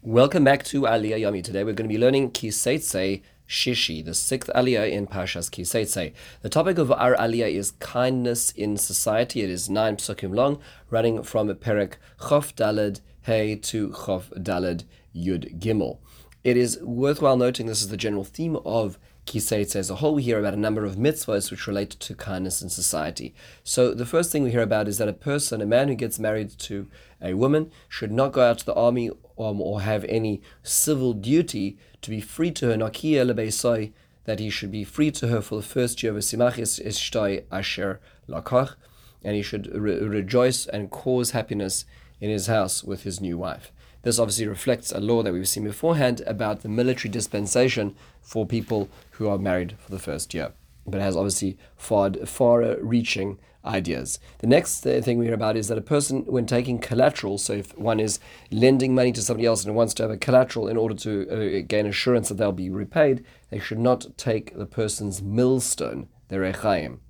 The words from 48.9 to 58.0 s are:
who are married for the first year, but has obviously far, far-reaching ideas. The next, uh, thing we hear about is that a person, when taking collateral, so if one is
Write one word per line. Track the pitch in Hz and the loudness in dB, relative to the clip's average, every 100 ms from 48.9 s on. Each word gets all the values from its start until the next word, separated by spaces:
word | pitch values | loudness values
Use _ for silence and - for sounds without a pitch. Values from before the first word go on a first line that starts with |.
| - - | -8 -20
who | - 107 | -4 -2
are | 98 | 0
married | 98 92 90 104 | 0 0 -2 -8
for | - | -12
the | 95 | -10
first | - 73 - | -8 -8 -6
year, | 85 69 - _ - - | -6 -8 -10 _ -18 -8
but | 98 | -2
has | 98 87 | 0 0
obviously | 98 92 98 92 - _ | 0 -2 -4 -6 -16 _
far, | - 107 98 | 0 2 2
far-reaching | 95 107 - 120 120 117 - 113 120 113 98 98 95 _ _ - | 0 -8 2 6 6 4 0 0 0 0 -2 -4 -8 _ _ -4
ideas. | 98 85 69 64 - - - | -2 -2 -4 -4 -10 -12 -6
The | 113 | 4
next, | 143 175 - 131 | 4 4 -4 0
uh, | 127 | 0
thing | 123 120 | 2 0
we | 117 | 0
hear | |
about | 113 110 110 | 0 0 -2
is | 104 | -2
that | 113 | -4
a | |
person, | - 147 143 135 - | 0 0 0 -2 -2
when | 127 113 | -2 2
taking | 120 127 120 | 0 0 -4
collateral, | - 117 131 - 101 101 | -2 4 4 4 -4 -4
so | - | -4
if | 104 98 - | -4 -6 -4
one | 107 | 0
is | 110 | 2